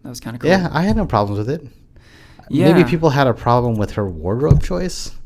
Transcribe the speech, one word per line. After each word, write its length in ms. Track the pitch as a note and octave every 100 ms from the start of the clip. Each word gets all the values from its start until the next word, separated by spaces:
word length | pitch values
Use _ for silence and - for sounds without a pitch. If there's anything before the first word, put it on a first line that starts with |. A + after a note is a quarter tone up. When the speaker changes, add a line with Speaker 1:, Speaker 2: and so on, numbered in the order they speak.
Speaker 1:
That 80 | B2
was 100 | A#2+
kinda 180 | A#2 A#2
cool. 120 | D3
Speaker 2:
Yeah, 180 | F#3+ E3+
I 120 | D3
had 140 | F#3+ A3
no 100 | F3
problems 320 | A2 G#2 G2+
with 100 | G#2+
it. 180 | D#3+ C#3+ - _ - - - - - -
Speaker 1:
Yeah. 200 | C3+ F#3
Speaker 2:
Maybe 160 | F3 E3
people 220 | E3+ D#3+
had 180 | C#3 C3
a 60 |
problem 440 | A#2 B2 A#2+ A#2+ A2
with 160 | G2+
her 140 | - G2+
wardrobe 560 | E2 E2+ A#2 D3+ D3
choice 500 | - F3+ F#3 - - -